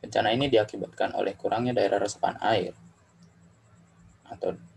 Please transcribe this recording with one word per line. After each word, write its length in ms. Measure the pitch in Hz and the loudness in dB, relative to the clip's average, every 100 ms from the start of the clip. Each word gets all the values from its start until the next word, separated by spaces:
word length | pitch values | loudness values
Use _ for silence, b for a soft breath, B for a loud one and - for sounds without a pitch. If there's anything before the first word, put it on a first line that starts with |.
Bencana 320 | 123 107 107 | -2 0 2
ini 160 | 120 139 | 2 4
diakibatkan 640 | 117 107 101 - - 98 - | 4 2 -4 -10 -4 -4 0
oleh 200 | 98 98 | -4 -2
kurangnya 400 | 98 110 123 117 | -2 0 0 2
daerah 240 | 98 98 | 2 2
resapan 360 | 98 - 95 - | 0 -2 -4 -2
air 320 | - 110 87 - - _ _ _ - - - _ _ - - _ - - - | 0 0 0 -8 -20 _ _ _ -20 -20 -20 _ _ -20 -20 _ -20 -20 -18
atau 320 | - - - - | -6 -6 -6 -12